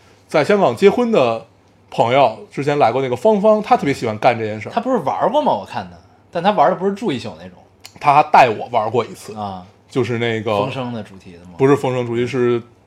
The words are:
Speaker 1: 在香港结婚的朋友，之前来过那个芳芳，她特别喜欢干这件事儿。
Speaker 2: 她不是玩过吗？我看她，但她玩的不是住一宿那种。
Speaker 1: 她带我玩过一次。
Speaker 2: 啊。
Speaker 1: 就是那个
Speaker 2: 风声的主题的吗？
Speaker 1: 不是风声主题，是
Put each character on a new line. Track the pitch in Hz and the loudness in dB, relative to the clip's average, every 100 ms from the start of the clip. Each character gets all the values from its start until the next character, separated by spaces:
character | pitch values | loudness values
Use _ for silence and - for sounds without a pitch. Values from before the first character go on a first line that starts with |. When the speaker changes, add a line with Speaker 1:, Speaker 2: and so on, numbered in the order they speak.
| _ _ _ | _ _ _
Speaker 1:
在 | 160 | -2
香 | 139 202 | 2 2
港 | 165 117 | 2 4
结 | 196 | 2
婚 | 233 240 | 4 0
的 | 208 120 113 - _ _ _ _ | 2 0 -2 -8 _ _ _ _
朋 | - 117 | -2 2
友， | 135 127 107 104 | 4 2 0 -10
之 | - | -6
前 | 139 147 | -4 2
来 | 120 | 2
过 | 127 | 2
那 | 131 | -2
个 | 120 | 0
芳 | 220 214 | 2 2
芳， | 214 214 | 2 2
她 | 208 240 | 2 0
特 | 143 | 0
别 | |
喜 | 135 117 | -2 -4
欢 | 107 | 0
干 | 131 117 | 2 2
这 | |
件 | 107 107 | -2 -8
事 | 110 | -8
儿。 | |
Speaker 2:
她 | 240 | -6
不 | 254 | -2
是 | 247 | -2
玩 | 135 95 143 | -2 -2 0
过 | 285 | 0
吗？ | 254 | 0
我 | 113 95 | -2 -6
看 | 120 92 | -12 -12
她， | 87 _ _ _ | -16 _ _ _
但 | 175 | -4
她 | 185 | 0
玩 | 190 165 | 2 2
的 | 170 | 0
不 | 190 | -4
是 | |
住 | 202 226 | -4 -6
一 | 127 | -6
宿 | 107 82 | -8 -14
那 | 90 | -18
种。 | 90 _ _ - _ | -20 _ _ -20 _
Speaker 1:
她 | 147 143 | 2 4
带 | 151 190 127 | 4 6 4
我 | 104 85 | 2 -4
玩 | 120 107 | -2 0
过 | 117 110 | -2 -2
一 | |
次。 | 95 - 110 | -8 -16 -10
Speaker 2:
啊。 | 101 95 92 _ _ | -10 -10 -16 _ _
Speaker 1:
就 | 135 | -4
是 | 117 117 | -2 -2
那 | 117 113 | -2 -2
个 | 110 101 | -2 -2
Speaker 2:
风 | 107 | -2
声 | 135 123 | -6 -8
的 | 117 | -10
主 | 101 98 | -14 -18
题 | 95 | -20
的 | 85 90 | -20 -18
吗？ | 87 | 0
Speaker 1:
不 | 135 | 2
是 | |
风 | 143 135 127 | 4 2 -2
声 | 120 | -2
主 | 117 | -4
题， | 123 | -2
是 | 127 123 120 - _ | 0 0 0 -4 _